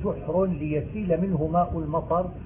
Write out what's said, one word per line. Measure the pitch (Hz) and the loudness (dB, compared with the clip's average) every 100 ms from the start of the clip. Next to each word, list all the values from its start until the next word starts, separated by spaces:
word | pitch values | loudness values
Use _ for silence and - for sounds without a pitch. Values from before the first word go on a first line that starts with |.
جحر | 202 - - 170 190 | -2 -4 -2 2 2
ليسيل | 156 151 151 123 214 190 165 | 0 0 -2 -2 -4 0 2
منه | 190 160 156 | 2 0 2
ماء | 170 175 165 | 2 2 0
المطر، | 151 165 160 170 185 - | -2 -2 0 0 0 -6